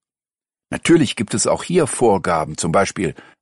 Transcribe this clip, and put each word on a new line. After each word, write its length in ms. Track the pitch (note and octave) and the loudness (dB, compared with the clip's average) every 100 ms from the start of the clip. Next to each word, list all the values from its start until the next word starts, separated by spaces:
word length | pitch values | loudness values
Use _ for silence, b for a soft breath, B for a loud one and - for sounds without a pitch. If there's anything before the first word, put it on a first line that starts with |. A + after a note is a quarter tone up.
| _ _ _ _ _ _ _ | _ _ _ _ _ _ _
Natürlich 440 | - - E3 B2+ - | -8 2 4 4 -2
gibt 180 | G#2 | -4
es 120 | A2 - | -2 0
auch 180 | D#2+ | -2
hier 220 | - F3 D3 | 0 0 0
Vorgaben, 720 | - A#2+ G2 E2+ E2+ D2+ D2+ | 0 2 2 0 -2 -2 -4
zum 140 | F2 | 0
Beispiel 420 | F2 G2 - F2 C#2 B B | 0 0 -2 -6 -6 B B